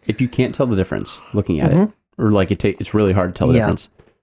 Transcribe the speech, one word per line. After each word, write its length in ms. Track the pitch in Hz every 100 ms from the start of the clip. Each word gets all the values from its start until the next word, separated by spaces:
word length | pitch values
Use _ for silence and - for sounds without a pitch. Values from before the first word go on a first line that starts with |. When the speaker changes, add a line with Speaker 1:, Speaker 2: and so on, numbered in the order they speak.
| -
Speaker 1:
if 140 | 113
you 60 | 123
can't 240 | - -
tell 140 | - 127
the 80 | 101
difference 580 | 92 50 50 - -
looking 260 | 104 - 82
at 120 | -
it, 40 | 170
Speaker 2:
Mm-hmm. 460 | 208 - _ -
Speaker 1:
or, 80 | 110
like, 200 | 104 92
it 80 | 95
ta-, 180 | 107 92
it's 140 | 101
really 200 | 107 104
hard 200 | 95 90
to 60 | 90
tell 80 | -
the 80 | 123
Speaker 2:
Yeah. 40 |
Speaker 1:
difference. 280 | 104 104 - _ _ _